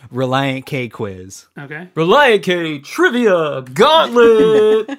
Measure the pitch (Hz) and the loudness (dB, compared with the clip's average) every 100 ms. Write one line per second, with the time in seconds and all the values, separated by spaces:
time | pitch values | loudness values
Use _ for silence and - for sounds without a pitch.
0 | 117 123 131 131 139 131 127 139 123 - | -14 -6 -4 -2 -2 -6 -8 -10 -10 -10
1 | 110 92 92 - _ - 139 151 180 - | -12 -12 -18 -20 _ -20 -16 -16 -14 -6
2 | 165 247 285 208 185 180 165 147 139 - | 0 4 4 2 0 -4 -4 -8 -12 -2
3 | 349 247 233 180 156 139 127 131 262 320 | 0 0 0 0 -2 -6 -10 0 2 4
4 | 277 240 233 220 214 214 214 220 220 | 2 4 4 4 4 4 2 0 -2